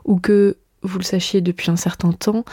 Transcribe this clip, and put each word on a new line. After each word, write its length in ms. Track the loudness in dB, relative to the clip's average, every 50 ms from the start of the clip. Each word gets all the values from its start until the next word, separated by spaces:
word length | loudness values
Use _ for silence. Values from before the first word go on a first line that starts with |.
| -2
ou 140 | 0 0 2
que 380 | 2 4 4 4 4 4 2 -2 _ _ _ _ -10
vous 140 | -8 -6 -6
le 60 | -4
sachiez 380 | -2 -2 -2 -2 0 0 0
depuis 300 | 0 0 -2 -2 -2 -2
un 40 | -2
certain 360 | 0 -2 -4 -4 -2 0 0
temps, 320 | 0 0 -2 -2 -2 -2 -4 -8